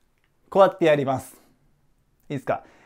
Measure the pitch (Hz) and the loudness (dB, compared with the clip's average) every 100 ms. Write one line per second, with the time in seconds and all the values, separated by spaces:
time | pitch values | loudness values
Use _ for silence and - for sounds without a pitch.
0 | _ _ _ _ - 190 185 185 160 147 | _ _ _ _ -4 2 2 2 0 0
1 | 131 131 - - _ _ _ _ _ _ | -2 -6 -10 -20 _ _ _ _ _ _
2 | _ _ - 143 - 113 - _ | _ _ -14 -12 -8 -8 -8 _